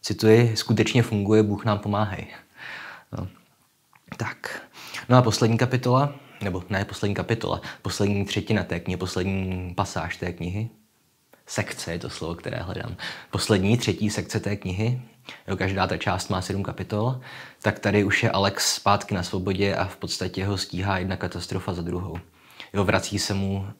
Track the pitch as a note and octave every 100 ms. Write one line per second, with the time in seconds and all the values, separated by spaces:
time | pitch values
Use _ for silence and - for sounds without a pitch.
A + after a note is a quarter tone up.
0 | - G#2+ A2 A2 A#2+ A2 - G#2+ G#2+ B2+
1 | A#2 G#2 G2+ G#2+ G#2+ G2+ A2+ G2+ G#2 G2+
2 | G#2+ F#2 - - - - - - - -
3 | - - F2+ - _ _ _ _ _ _
4 | _ - - - - - - - - -
5 | - B2 B2 G#2+ A#2 A2+ B2+ B2+ B2+ B2
6 | C#3+ C#3+ - - G2 F#2 F2+ F#2+ G2+ -
7 | G#2 G2 F2+ A#2 F2+ E2 - - - -
8 | G2+ G2+ G2+ - - G#2+ F2+ F2 F2+ F2+
9 | F2+ - F#2 F#2+ F#2 F#2 F2+ F2 - -
10 | E2 - - F2 E2+ G2 A2+ - _ _
11 | _ _ _ _ - - G#2 - - E2+
12 | B1+ - D#2+ E2+ - E2+ E2 F#2 - -
13 | - - - - - G#2 F#2+ A#2+ A#2+ F2+
14 | G#2+ - F#2 A2 - G2+ F#2 F#2 A2 B2+
15 | - - - - - F#2 F#2+ F#2+ F#2 F2
16 | - F#2 - F#2 F#2 G2 G2 - F#2+ G#2
17 | A#2 B2+ - - - - G#2+ - G#2 G2+
18 | G2+ - A2+ F#2+ G2 G2 - - - G2+
19 | - G2+ F2 G2 F#2 F#2+ G2 F#2 F#2+ -
20 | F2 - F#2 F#2 F#2+ G2 - - G2 F#2+
21 | F#2+ F#2 F2+ F2+ E2+ F#2+ F#2+ F2 F2 F2+
22 | F#2 E2+ - _ - - - G2 F#2+ F#2
23 | - G2+ - G2 G2 G2 G2 -